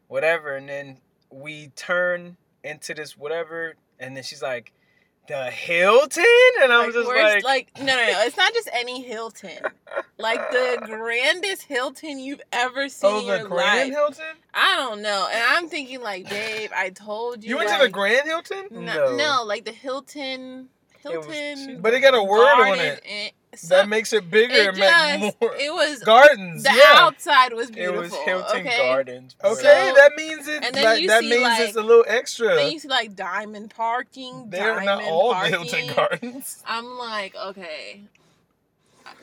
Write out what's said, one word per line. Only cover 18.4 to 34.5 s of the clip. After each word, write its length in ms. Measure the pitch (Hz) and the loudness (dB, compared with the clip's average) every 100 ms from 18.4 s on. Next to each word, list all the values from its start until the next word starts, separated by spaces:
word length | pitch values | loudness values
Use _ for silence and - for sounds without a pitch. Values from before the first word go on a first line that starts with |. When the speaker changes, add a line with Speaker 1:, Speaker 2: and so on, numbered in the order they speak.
| - 392 392 | -8 -12 -12
Speaker 2:
No, 100 | - | -12
Speaker 1:
No. 340 | - - 277 269 | -8 -2 0 0
Speaker 2:
no, 260 | 294 269 | 0 -2
like, 220 | 220 208 214 | -2 -8 -8
the 60 | |
Hilton, 1000 | 226 269 269 269 294 269 262 254 254 262 _ _ _ | -14 -10 -10 -10 -12 -10 -10 -14 -18 -20 _ _ _
Speaker 1:
It 140 | 285 320 | -12 -10
was 80 | 302 | -10
Speaker 2:
Hilton 420 | 302 294 285 269 | -10 -10 -10 -14
Speaker 1:
too 100 | 254 | -4
Speaker 3:
But 120 | 202 254 | 0 4
it 40 | |
got 120 | 269 254 | 4 4
a 80 | |
word 280 | 196 214 262 | 2 4 6
on 60 | 247 262 | 6 4
Speaker 2:
Garden 180 | - 151 | 2 -2
Speaker 3:
it. 180 | - - | -6 -10
Speaker 2:
and 220 | 208 214 _ _ | -12 -12 _ _
Speaker 3:
That 80 | - | -14
Speaker 2:
some, 300 | 165 185 202 | 0 2 4
Speaker 3:
makes 240 | 220 214 | 0 -2
it 160 | 220 175 | -4 0
bigger 240 | 208 240 | 0 2
Speaker 2:
it 140 | 262 202 | 2 2
Speaker 3:
and 80 | 190 | 2
make 440 | 196 175 196 196 | 4 4 2 -2
Speaker 2:
just, 200 | 208 - | -4 -2
Speaker 3:
more. 140 | 226 - | -4 -4
Speaker 2:
it 180 | 285 | -6
was, 260 | 339 302 277 | -2 -2 -2
Speaker 3:
Gardens, 600 | 208 226 294 247 180 165 | 4 10 10 8 -4 -4
Speaker 2:
the 60 | 226 | 2
Speaker 3:
yeah. 260 | 247 294 294 | 8 8 10
Speaker 2:
outside 540 | 330 - - 277 254 | 6 2 2 4 4
was 160 | 233 233 | 0 -8
Speaker 1:
It 200 | 214 180 | -6 -6
was 200 | 175 175 | -6 -8
Speaker 2:
beautiful, 120 | 170 202 | -8 -4
Speaker 1:
Hilton 420 | 185 - 208 185 | -4 -2 -4 -2
Speaker 2:
okay? 100 | 240 | -2
Speaker 1:
Gardens, 580 | 127 131 131 123 - - | 0 0 -2 -6 -18 -2
Speaker 3:
Okay, 180 | 196 220 | -2 2
Speaker 1:
bro. 240 | 277 294 262 | 6 6 6
Speaker 2:
So, 40 | 262 | 8
Speaker 3:
that 160 | 285 302 | 8 6
means 320 | 311 311 285 | -10 -10 -8
it's 180 | 302 240 | -6 -4
Speaker 2:
and 80 | 262 | 0
then 80 | 220 | 2
Speaker 3:
like, 160 | 226 | 2
Speaker 2:
you 60 | 349 | 4
Speaker 3:
that 140 | 220 | 2
Speaker 2:
see, 80 | 226 | 2
Speaker 3:
means 100 | 240 | 0
Speaker 2:
like, 160 | 247 226 | 2 0
Speaker 3:
it's 140 | 226 220 | -2 -2
a 60 | |
little 240 | 220 233 196 | 4 6 6
extra. 480 | 226 - - 220 170 | 0 -4 -4 0 0
Speaker 2:
then 160 | 285 | 0
you 80 | 302 | -4
see, 80 | 294 | -4
like, 280 | 254 226 190 | -4 -4 -10
Diamond 560 | 185 190 214 214 214 - | -8 -8 -10 -16 -16 -8
Parking, 760 | 226 240 254 262 254 254 233 | -4 -4 -8 -16 -18 -16 -12